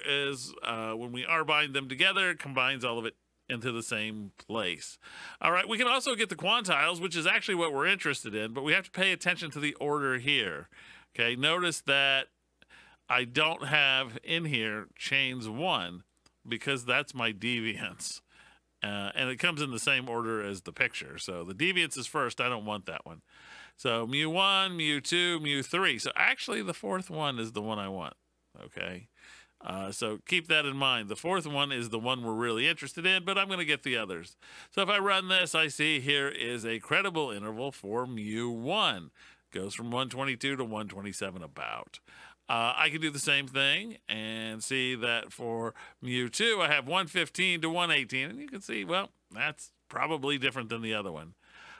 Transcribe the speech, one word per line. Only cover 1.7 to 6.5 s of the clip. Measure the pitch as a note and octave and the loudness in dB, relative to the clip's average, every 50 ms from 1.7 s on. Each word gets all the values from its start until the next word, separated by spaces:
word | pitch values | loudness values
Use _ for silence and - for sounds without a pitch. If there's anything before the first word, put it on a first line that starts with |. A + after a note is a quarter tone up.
| C3+ | 0
them | C#3 C3+ C3 | -2 -2 -2
together, | C3 B2+ F3 F#3+ G3 F#3+ F#3+ F3+ | 2 2 4 4 4 4 4 2
it | F3 - | 2 -2
combines | - C#3 C3+ C3 B2+ C3 C3+ C3 A#2+ | -4 -4 0 2 2 2 2 0 0
all | B2 A#2 A#2 | -2 0 0
of | A2 | -2
it | A2+ - _ _ _ _ _ _ - | -4 -6 _ _ _ _ _ _ -6
into | C3 A#2 A#2+ C3 | -6 -4 -2 -2
the | A#2 A#2 A2+ | -4 -4 -4
same | - A#2 G#2+ G#2+ A2 G#2+ G#2+ G#2 G2 - - - - | -2 -2 -2 -2 -2 -4 -8 -10 -12 -14 -16 -10 -4
place. | G#2 A2+ G2+ F2+ E2+ D#2 - - - - - - - - - - - - | -2 0 0 0 -2 -4 -6 -14 -16 -16 -18 -18 -16 -16 -14 -14 -4 2
All | - D#3+ | 4 4
right, | F3 F3+ G3 - | 4 4 4 2
we | A3+ G3+ | 2 2
can | B3+ B3 | 4 4
also | B3+ C4+ - C#4 B3 | 4 4 2 2 0
get | G#3 A3 F#3+ | 2 0 0
the | G3 | -2
quantiles, | D3+ D#3+ F#3 | -2 0 2